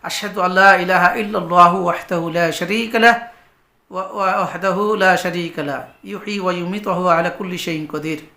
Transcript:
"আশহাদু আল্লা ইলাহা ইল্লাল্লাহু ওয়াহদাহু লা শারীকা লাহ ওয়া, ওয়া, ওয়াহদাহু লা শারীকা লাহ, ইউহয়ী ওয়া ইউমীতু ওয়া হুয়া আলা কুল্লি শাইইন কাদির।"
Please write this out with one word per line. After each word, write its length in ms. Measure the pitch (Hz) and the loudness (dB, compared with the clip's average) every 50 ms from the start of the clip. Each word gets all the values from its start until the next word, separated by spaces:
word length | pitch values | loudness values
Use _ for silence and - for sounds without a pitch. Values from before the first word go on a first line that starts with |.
| - | -10
"আশহাদু 380 | 170 - - - 202 180 208 | -8 -8 -8 -8 -8 -4 -2
আল্লা 340 | 180 180 185 190 196 196 190 | -2 0 2 6 6 6 6
ইলাহা 400 | 180 180 180 185 175 180 180 - | 6 4 2 2 4 4 2 2
ইল্লাল্লাহু 680 | 233 214 202 214 196 175 165 175 180 175 175 180 190 180 | 0 -6 -4 -4 -4 -4 2 6 8 8 8 6 2 0
ওয়াহদাহু 460 | 175 - - - - 190 170 165 170 | -2 -2 -4 -4 -6 -4 -4 -4 -4
লা 220 | 160 170 170 165 | -2 0 0 0
শারীকা 480 | 156 - 175 170 202 226 233 220 - 226 | 0 -4 -4 -4 -2 -4 -4 -2 0 4
লাহ 160 | 220 233 233 233 - - - _ _ _ _ _ _ _ _ _ _ _ | 6 6 6 4 -2 -12 -20 _ _ _ _ _ _ _ _ _ _ _
ওয়া, 120 | 190 185 190 | -10 -10 -10
ওয়া, 320 | 190 - 208 196 185 190 | -8 -6 -2 -2 0 0
ওয়াহদাহু 600 | 208 185 170 - 180 175 196 180 190 208 214 214 | 0 -2 -4 -6 -4 -4 -2 -2 0 0 0 0
লা 220 | 196 185 190 180 175 | 2 4 4 4 2
শারীকা 460 | 180 180 170 175 175 165 - - 147 | 0 -4 -4 -4 -6 -6 -6 -8 -6
লাহ, 180 | 143 135 123 117 - _ _ - | -6 -6 -8 -10 -14 _ _ -16
ইউহয়ী 360 | 196 202 185 - 208 208 202 | -14 -14 -12 -8 -8 -6 -4
ওয়া 140 | 185 185 180 | -2 -2 -2
ইউমীতু 360 | 175 175 175 190 208 208 208 | -2 -4 -6 -6 -6 -4 -4
ওয়া 100 | 185 175 | -2 0
হুয়া 160 | 185 180 170 | 2 2 2
আলা 140 | 165 170 175 | 2 0 -2
কুল্লি 280 | 170 - 196 185 180 170 | -4 -6 -10 -8 -8 -8
শাইইন 300 | - - 165 156 156 151 | -6 -6 -6 -6 -8 -8
কাদির।" 400 | - 151 147 156 160 151 - - _ | -8 -8 -6 -6 -8 -8 -10 -18 _